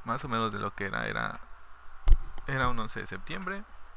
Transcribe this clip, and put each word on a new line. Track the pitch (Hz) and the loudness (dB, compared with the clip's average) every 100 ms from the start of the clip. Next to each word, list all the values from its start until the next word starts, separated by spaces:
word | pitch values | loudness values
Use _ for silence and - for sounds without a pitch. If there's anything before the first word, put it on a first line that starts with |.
más | 110 120 147 | -6 -6 -2
o | |
menos | 117 110 | -2 -2
de | 104 | -2
lo | 101 - | -6 -4
que | 98 | -4
era, | 58 55 | -4 -4
era, | 53 57 - - - - - - - - - - - - | -4 -4 -8 -12 -14 -14 -14 -12 -2 10 10 8 -6 -4
era | 135 127 | 0 2
un | 120 | 2
once | 107 - | 0 -6
de | 95 | -8
septiembre. | 95 - 170 185 196 208 - - | -8 -6 -6 -6 -8 -10 -12 -14